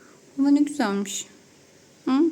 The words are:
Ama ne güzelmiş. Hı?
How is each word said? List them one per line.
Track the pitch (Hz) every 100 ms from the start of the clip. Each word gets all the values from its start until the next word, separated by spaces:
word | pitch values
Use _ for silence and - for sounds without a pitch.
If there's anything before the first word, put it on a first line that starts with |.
| - - - -
Ama | 277
ne | 285
güzelmiş. | 294 - 220 196 202 - - - - - - - - _ -
Hı? | 262 330